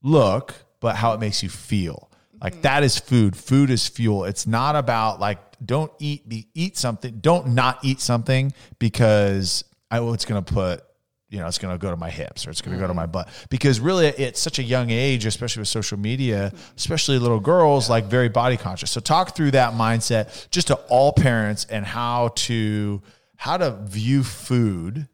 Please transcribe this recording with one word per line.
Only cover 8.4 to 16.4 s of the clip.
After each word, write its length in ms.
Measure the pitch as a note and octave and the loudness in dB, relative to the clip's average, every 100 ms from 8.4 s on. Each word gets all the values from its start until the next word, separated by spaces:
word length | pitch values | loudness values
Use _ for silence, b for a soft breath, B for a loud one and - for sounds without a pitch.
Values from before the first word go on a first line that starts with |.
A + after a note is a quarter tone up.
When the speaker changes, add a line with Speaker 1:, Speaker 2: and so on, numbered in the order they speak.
| C3+ - B - | 0 -6 B -2
Speaker 1:
because 840 | A2+ - A2+ G#2+ G2+ G2 F#2+ - - _ _ | -2 4 6 6 4 0 -2 -4 -6 _ _
I, 100 | A#2 | -4
well, 140 | A#2 | -2
it's 100 | A#2 | -4
gonna 180 | - G#2 | -2 -4
put, 400 | F2 G2+ F#2 E2+ _ _ _ _ _ | -2 0 0 -4 _ _ _ _ _
you 80 | G2+ | -8
know, 80 | E2+ | -6
it's 120 | F2 | -6
gonna 200 | F#2+ F2+ | -6 -6
go 120 | F#2+ | -6
to 60 | E2+ | -6
my 140 | E2+ | -8
hips 360 | D#2 D2 - - | -8 -10 -10 -10
or 40 | |
it's 100 | D#2+ | -10
gonna 160 | - F2+ | -8 -6
go 100 | F#2 | -4
to 60 | |
my 120 | F2 | -4
Speaker 2:
Mm-hmm. 80 | E2 | -4
Speaker 1:
butt. 160 | F2 E2+ B B | -6 -8 B B
Because 320 | C3 C#3+ A#2+ | 0 2 4
really, 260 | C#3 F#3+ D#3 | 2 2 2
at 280 | C3 C3 - | 2 -6 -4
such 220 | - - | -6 -4
a 40 | |
young 280 | A#2+ B2+ A#2+ | -2 -2 0
age, 340 | A#2 C3+ C3 | 0 0 0
especially 360 | A2 - A#2 A2 | -2 -4 -6 -6
with 80 | G#2 | -4
social 300 | A2 G2+ G2+ | -4 -6 -4
media, 520 | G#2 C3 C3 G#2 | -4 -2 -2 0